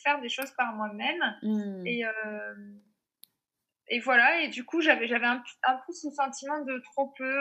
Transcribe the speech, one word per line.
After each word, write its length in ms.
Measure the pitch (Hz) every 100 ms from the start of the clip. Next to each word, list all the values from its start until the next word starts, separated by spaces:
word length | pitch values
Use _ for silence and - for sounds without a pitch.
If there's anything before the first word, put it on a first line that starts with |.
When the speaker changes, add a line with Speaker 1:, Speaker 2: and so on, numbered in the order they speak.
Speaker 1:
faire 180 | 285 285
des 80 | 240
choses 220 | 247 269
par 200 | - 240
moi-même. 460 | 214 214 208 247 349 254 -
Speaker 2:
Hmm. 420 | 214 214 202 190 180
Speaker 1:
Et, 180 | 240 226
euh, 480 | 220 214 214 208 208 202 202 _ _ _ _ - _ _ _ _ _ -
et 100 | 240
voilà, 440 | 240 247 254 339
et 60 | 285
du 160 | 226
coup, 160 | 247 330
j'avais, 280 | 311 233 233
j'avais 180 | 240 240
un, 160 | 247 - -
un 100 | 254 254 -
peu 60 |
ce 180 | 349 302
sentiment 500 | 294 269 240 277 302
de 140 | 269 254 -
trop 160 | - 277 -
peu, 80 | 262 269